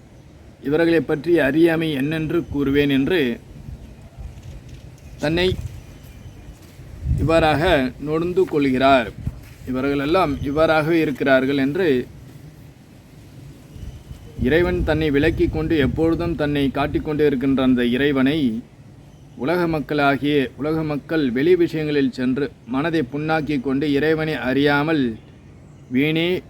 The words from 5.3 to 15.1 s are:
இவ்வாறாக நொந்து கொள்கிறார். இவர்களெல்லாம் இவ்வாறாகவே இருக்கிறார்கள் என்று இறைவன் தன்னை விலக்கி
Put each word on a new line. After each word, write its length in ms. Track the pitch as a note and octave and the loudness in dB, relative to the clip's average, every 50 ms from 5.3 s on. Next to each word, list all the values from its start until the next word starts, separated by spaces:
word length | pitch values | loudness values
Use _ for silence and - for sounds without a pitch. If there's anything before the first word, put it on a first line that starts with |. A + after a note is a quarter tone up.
| E3 F3 F3+ F#3 - - - - - - - - - - - - - - - - - - - - - - - - - - - - - - - - - - | 0 2 2 0 0 -2 -6 -10 -12 -14 -16 -18 -20 -20 -20 -20 -20 -20 -20 -18 -18 -18 -20 -20 -20 -20 -20 -20 -20 -20 -20 -18 -14 -6 -2 -2 0 2
இவ்வாறாக 440 | C3 D3+ E3 E3 D#3+ D#3 D3 C#3 E3 F#3+ E3 C#3 B2+ B2+ - - | 2 4 4 4 4 4 4 2 2 4 4 2 2 0 -4 -6
நொந்து 440 | C#3+ D3+ D#3 E3 F3 F3+ E3+ F#3 F#3 | -6 -4 -2 -2 -2 0 2 2 0
கொள்கிறார். 640 | - E3 D3+ C#3+ C3+ B2+ B2+ C3 C#3 C#3 B2+ A2 G2 - - - - - - - - - - - | 2 2 2 2 2 2 4 6 6 6 6 4 0 -6 -8 -8 -8 -10 -10 -14 -20 -20 -14 -10
இவர்களெல்லாம் 640 | B2+ B2+ B2+ C3+ C#3+ C#3+ C#3+ C3+ D3 F3 F#3+ F3 D3 C3+ A#2+ | -6 -4 -2 -2 0 0 -2 0 2 2 2 2 2 0 -4
இவ்வாறாகவே 560 | - C#3+ C#3 D#3 D#3+ D#3+ D#3 D#3 D3 D#3+ E3+ E3 | -4 -2 0 2 2 4 4 2 2 2 2 2
இருக்கிறார்கள் 580 | D#3+ D3 B2+ - C#3 C#3 C3+ C3 C3 C3+ C#3+ | 2 0 0 0 2 4 4 4 4 2 0
என்று 300 | C#3 C3+ C#3 D3 F#3 F#3+ D#3 C3 B2 A#2 - - - - - - - - - - - - - - - - - - - - - - - - - - - - - - - - - - - - - - - - - - - - - - - A#2 | 0 0 0 0 0 2 2 2 0 -2 -6 -12 -20 -20 -20 -20 -20 -20 -20 -20 -20 -20 -20 -20 -20 -20 -20 -20 -20 -20 -20 -20 -20 -20 -20 -20 -20 -20 -20 -20 -20 -20 -20 -18 -16 -14 -14 -14 -16 -16 -18 -18 -18 -18 -14 -6 -2 0
இறைவன் 360 | B2 D3 E3+ F3 F3+ F3+ F3 F3 | 2 4 4 4 2 0 0 0
தன்னை 240 | E3 D#3 D#3 D#3+ | 0 0 0 0
விலக்கி 380 | D3+ | 2